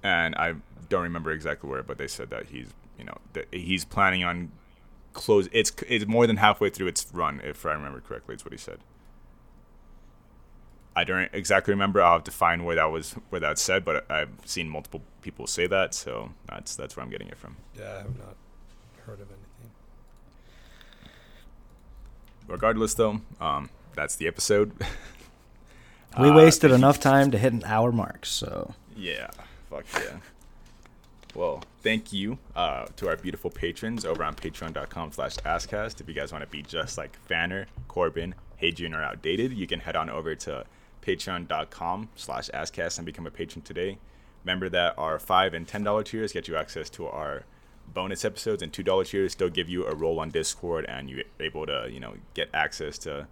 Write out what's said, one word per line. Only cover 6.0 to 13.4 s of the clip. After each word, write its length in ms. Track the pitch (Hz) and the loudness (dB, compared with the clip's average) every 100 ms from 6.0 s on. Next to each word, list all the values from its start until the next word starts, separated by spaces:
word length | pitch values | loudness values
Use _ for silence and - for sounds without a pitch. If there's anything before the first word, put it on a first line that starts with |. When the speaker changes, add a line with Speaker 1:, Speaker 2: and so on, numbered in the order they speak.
| 104 | 2
Speaker 1:
more 200 | 113 117 | 4 6
than 120 | 107 | 6
halfway 320 | 113 - 101 | 4 4 0
through 180 | - 92 | 0 -2
its 180 | 82 - | -2 -6
run, 280 | 87 80 71 | -2 -2 -2
if 220 | 71 76 80 | -10 -8 -4
I 80 | |
remember 260 | 76 71 65 | -4 -6 -12
correctly. 340 | - 60 - | -12 -14 -12
It's 120 | 55 - | -14 -12
what 80 | |
he 40 | - | -14
said. 220 | - 50 - - - - - - - - - - - - - - - - - - - - - - | -14 -16 -20 -20 -20 -20 -20 -20 -20 -20 -20 -20 -20 -20 -20 -20 -20 -20 -20 -20 -20 -20 -4 -2
I 80 | |
don't 260 | 87 92 92 | 0 0 0
exactly 400 | 98 92 98 98 | -4 4 4 4
remember. 280 | 101 101 98 | 2 4 6
I'll 120 | 87 | 8
have 100 | 85 | 6
to 80 | - | 4
find 340 | - 87 85 85 | 2 2 2 0
where 100 | 82 | 2
that 100 | 78 | 2
was, 200 | 80 78 - - | 0 -8 -14 -8
where 120 | 92 | -4